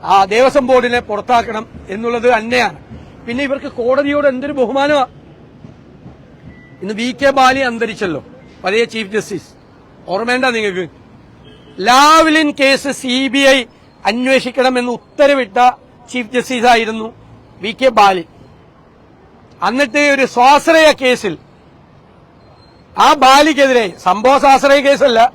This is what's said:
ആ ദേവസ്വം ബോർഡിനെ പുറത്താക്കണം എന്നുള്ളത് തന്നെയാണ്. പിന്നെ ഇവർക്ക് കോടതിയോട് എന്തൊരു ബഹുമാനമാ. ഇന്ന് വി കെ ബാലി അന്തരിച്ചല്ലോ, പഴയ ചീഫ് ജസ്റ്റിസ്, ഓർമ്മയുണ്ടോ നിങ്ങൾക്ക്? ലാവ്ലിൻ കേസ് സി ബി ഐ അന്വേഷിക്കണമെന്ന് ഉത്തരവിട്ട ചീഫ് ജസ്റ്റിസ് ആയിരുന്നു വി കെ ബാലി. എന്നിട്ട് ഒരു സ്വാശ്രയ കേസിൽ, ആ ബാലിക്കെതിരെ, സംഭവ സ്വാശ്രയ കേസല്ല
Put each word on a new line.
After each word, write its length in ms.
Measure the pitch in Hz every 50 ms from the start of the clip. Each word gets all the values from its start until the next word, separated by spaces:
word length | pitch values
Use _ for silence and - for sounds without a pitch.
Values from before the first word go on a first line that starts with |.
| - 165 180
ആ 20 | 196 196 196 202
ദേവസ്വം 320 | 226 254 269 - 294 262 247
ബോർഡിനെ 320 | 262 254 233 240 233 247 240 -
പുറത്താക്കണം 560 | 214 202 202 - 247 233 220 196 220 214 226 - - - - - 190
എന്നുള്ളത് 340 | 208 226 233 240 240 220 247 247
തന്നെയാണ്. 420 | 220 214 226 240 247 233 196 160 143 - - - - - - - - -
പിന്നെ 160 | 233 233 247 285 269
ഇവർക്ക് 220 | 269 269 - 285 - -
കോടതിയോട് 480 | 233 240 254 262 285 285 285 294 285 285
എന്തൊരു 240 | 262 254 254 285 302 277
ബഹുമാനമാ. 460 | 254 202 254 269 277 285 302 285 254 - - - - - - - - - - - - - - - - - - - - - - - - - - - - - - - - - - -
ഇന്ന് 120 | - 190 214 196
വി 80 | 233 247 254 -
കെ 100 | 277 277 269 277
ബാലി 240 | 262 254 262 269 269 247
അന്തരിച്ചല്ലോ, 520 | 233 233 226 214 220 - 214 190 160 135 - - - - - - - - -
പഴയ 200 | 180 196 226 233 226 -
ചീഫ് 180 | 226 220 190 202
ജസ്റ്റിസ്, 340 | 214 190 - 208 160 - - - _ _ _ _ _ _ _ - - - - 175
ഓർമ്മയുണ്ടോ 360 | 190 226 233 247 254 254 254 240 226
നിങ്ങൾക്ക്? 280 | 214 208 185 180 180 147 - - - - - - - - - - - - - - - - - - 185 214
ലാവ്ലിൻ 640 | 240 262 285 302 311 320 320 320 302 311 320 294 285 -
കേസ് 320 | 277 269 269 254 - 285 254 -
സി 140 | - 262 247 254 269 269 220
ബി 80 | 277 277 269 269
ഐ 20 | 269 240 - _ _ _ _ _ _ - 202
അന്വേഷിക്കണമെന്ന് 840 | 214 240 254 254 269 262 - 254 240 - 247 254 254 247 247 247 240 -
ഉത്തരവിട്ട 600 | _ _ _ - 294 277 285 269 247 202 190 240 247 247 247 - _ _ _ _ - -
ചീഫ് 200 | - 247 240 208 254
ജസ്റ്റിസ് 340 | 247 226 - 254 247 220 240 240
ആയിരുന്നു 340 | 226 226 208 220 226 214 226 226 - - - - - _ _ - - 185
വി 80 | 208 226 -
കെ 100 | 254 262 233 220
ബാലി. 260 | 208 202 190 185 165 _ _ - - - - _ _ _ _ _ _ _ _ _ _ _ _ _ _ _ _ _ _ _ - _ - 190
എന്നിട്ട് 340 | 226 254 285 262 214 294 294 285 277
ഒരു 120 | 269 269 - -
സ്വാശ്രയ 540 | - 240 262 285 285 - 320 330 320 320 302 269 -
കേസിൽ, 320 | 269 254 247 226 - 208 160 - - - - _ _ _ _ _ _ _ _ _ _ _ _ _ _ _ _ _ _ - - _ _ _ _ _ - _ - - 202
ആ 20 | 254 311 302 262
ബാലിക്കെതിരെ, 640 | 254 269 277 294 320 302 240 277 269 254 240 226 190 170 - -
സംഭവ 300 | 185 180 202 220 254 277 277 -
സ്വാശ്രയ 360 | 277 269 262 254 277 277 285 262 277
കേസല്ല 320 | 285 226 262 285 240 226 226 - -